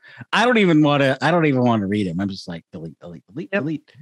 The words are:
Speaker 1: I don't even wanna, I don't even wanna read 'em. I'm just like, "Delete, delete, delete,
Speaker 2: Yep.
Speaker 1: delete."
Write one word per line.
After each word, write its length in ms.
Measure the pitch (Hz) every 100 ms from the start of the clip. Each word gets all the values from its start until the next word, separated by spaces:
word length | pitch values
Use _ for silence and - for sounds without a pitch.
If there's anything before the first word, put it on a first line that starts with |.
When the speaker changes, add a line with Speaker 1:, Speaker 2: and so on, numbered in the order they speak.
| - - -
Speaker 1:
I 120 | 185
don't 140 | 240 233
even 240 | 185 156
wanna, 340 | 151 143 139 131
I 80 | 151
don't 160 | 175 156
even 160 | 131
wanna 240 | 123 113 95
read 200 | 107 95
'em. 120 | 82
I'm 80 | 98
just 200 | 95 -
like, 160 | 85 -
"Delete, 260 | 85 80 -
delete, 260 | 87 80 _
delete, 160 | 117 -
Speaker 2:
Yep. 100 | 196
Speaker 1:
delete." 300 | 147 151 _ -